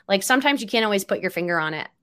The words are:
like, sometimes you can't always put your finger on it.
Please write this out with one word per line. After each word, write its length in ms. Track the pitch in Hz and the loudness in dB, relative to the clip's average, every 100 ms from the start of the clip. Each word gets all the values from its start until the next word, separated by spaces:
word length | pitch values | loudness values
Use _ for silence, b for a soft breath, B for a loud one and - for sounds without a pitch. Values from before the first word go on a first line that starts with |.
| B | B
like, 160 | 196 | 0
sometimes 380 | - 262 285 277 | 2 2 2 0
you 40 | 214 | 0
can't 160 | 233 | 0
always 220 | 220 202 190 | 2 0 0
put 140 | 196 | -2
your 100 | 185 | -2
finger 300 | 170 175 170 | -2 -2 0
on 160 | 156 156 | -2 -4
it. 120 | - _ | -10 _